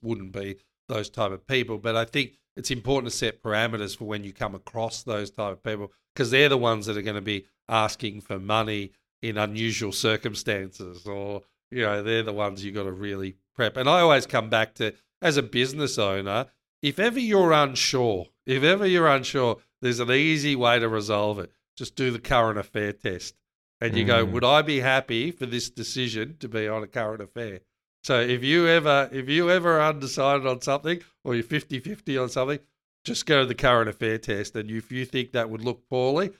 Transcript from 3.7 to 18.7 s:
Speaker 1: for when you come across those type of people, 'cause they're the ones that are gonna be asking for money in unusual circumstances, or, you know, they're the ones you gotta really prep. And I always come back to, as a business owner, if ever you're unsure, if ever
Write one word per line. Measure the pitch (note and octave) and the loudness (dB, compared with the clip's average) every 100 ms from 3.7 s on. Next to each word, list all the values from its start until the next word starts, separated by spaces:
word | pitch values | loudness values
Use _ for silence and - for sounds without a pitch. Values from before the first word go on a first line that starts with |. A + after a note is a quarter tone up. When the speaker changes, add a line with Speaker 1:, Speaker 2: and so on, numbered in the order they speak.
| A2 G2+ - | -2 -6 -8
Speaker 1:
for | |
when | G#2+ G#2+ | -8 -8
you | G2+ | -8
come | G2 G#2+ | -8 -8
across | F#2+ - A#2 A2+ - | -8 -12 -6 -6 -6
those | - G#2 G2+ | -6 -6 -6
type | - G2+ | -6 -8
of | F#2 | -6
people, | A2+ G#2+ G2+ _ _ | -8 -8 -10 _ _
'cause | - A#2+ | -2 2
they're | C3 D3 | 6 6
the | C3+ | 6
ones | A#2 A2 G#2 | 2 0 -2
that | G#2 | -6
are | |
gonna | G#2 G#2 | -4 -6
be | G2+ G2+ - _ - | -4 -6 -6 _ -2
asking | A2+ G#2+ - A2 G2+ | 0 0 -2 -8 -10
for | - G2 | -10 -8
money | G2 A2 A2 G#2 G2 _ _ _ | 0 0 0 -4 -8 _ _ _
in | A2+ G#2 | -6 -4
unusual | G#2 G#2+ A2+ G#2+ G#2+ | -4 -2 -2 -2 -4
circumstances, | F#2+ A2+ A2 A#2 G#2 - G2+ F#2+ - F#2 F2+ G2+ | 0 0 0 -2 -6 -4 -4 -6 -12 -16 -14 -12
or, | G2+ G2+ G2+ - _ - | -10 -8 -10 -12 _ -10
you | B2 | -4
know, | A2 G#2 | -2 -2
they're | G#2 A2+ | 0 -2
the | A2 | -2
ones | G#2 G#2 F#2+ | -4 -4 -4
you | G2 | -8
gotta | G2+ G2 | -6 -6
really | F#2 G2+ G2 F#2+ F#2+ _ | -6 -8 -6 -8 -10 _
prep. | - A2 C3 | -4 -2 0
And | B2+ | 4
I | F3 | 6
always | E3+ C#3 A2+ | 6 6 4
come | B2+ A2 | -2 2
back | A2 A2 | 0 0
to, | - A2 - _ - | -2 -4 -6 _ -2
as | F3 C#3 | 2 2
a | |
business | G#2+ B2 C3 D3 C#3 - | 2 0 0 -2 -4 0
owner, | G2+ F#2+ G2 G#2 C3+ _ _ _ | 0 0 -2 -2 -4 _ _ _
if | C#3+ C#3 | -4 0
ever | A3+ A#3+ | 0 0
you're | A#3 G3+ F3 | 2 4 6
unsure, | D3+ C#3 B2 - C3+ A#2+ F#2+ - _ | 6 4 2 0 2 2 0 -4 _
if | - C3 | -2 2
ever | D3+ | 4